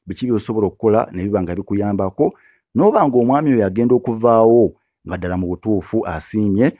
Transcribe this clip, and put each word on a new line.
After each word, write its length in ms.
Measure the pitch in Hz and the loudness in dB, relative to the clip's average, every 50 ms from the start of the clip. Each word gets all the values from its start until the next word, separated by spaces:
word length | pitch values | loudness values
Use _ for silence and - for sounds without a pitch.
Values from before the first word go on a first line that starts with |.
| _ | _
biki 200 | 90 92 - - | -14 -12 -6 -4
by'osobola 400 | 123 117 107 104 - 113 110 104 | -2 -2 -2 -2 -4 -4 -2 -2
okukola 400 | 92 - - - 110 104 110 - - - | -2 -2 0 0 2 2 2 0 -2 -4
ne 100 | 92 90 | -6 -6
biba 200 | 101 101 101 90 | -2 -2 -2 -2
nga 120 | 85 87 | -2 -6
bikuyambako, 800 | 90 95 - 101 101 101 104 101 98 98 95 92 - 147 175 - _ _ _ _ _ _ _ - | -8 -6 -6 -4 -4 -2 -2 -2 -2 -4 -4 -2 -2 -2 -2 -2 _ _ _ _ _ _ _ -2
n'oba 320 | 117 156 208 254 220 180 | 0 2 2 4 2 2
ng'omwami 480 | 143 120 123 120 120 131 143 156 151 131 | 2 2 2 2 2 0 0 2 2 2
oyo 120 | 117 104 | 2 0
agenda 280 | 98 95 107 120 120 123 | 0 0 0 0 2 2
okuvaawo 800 | 120 - - 113 110 113 120 117 113 113 113 117 120 113 90 - _ _ _ _ _ - | 0 0 -2 -6 0 2 2 4 6 6 6 6 4 4 2 0 _ _ _ _ _ -12
nga 100 | - 90 | -10 -10
ddala 200 | 90 87 90 90 | -8 -6 -6 -4
mu 100 | 90 92 | -4 -4
butuufu 560 | 87 90 87 - 110 107 98 87 - - 113 104 | -4 -6 -6 -4 -4 -4 -4 -4 -4 -4 -4 -4
asiimye 680 | 95 85 80 - - - 107 107 104 98 101 120 - - | -4 -8 -10 -10 -8 -4 -4 -2 0 0 0 0 0 -2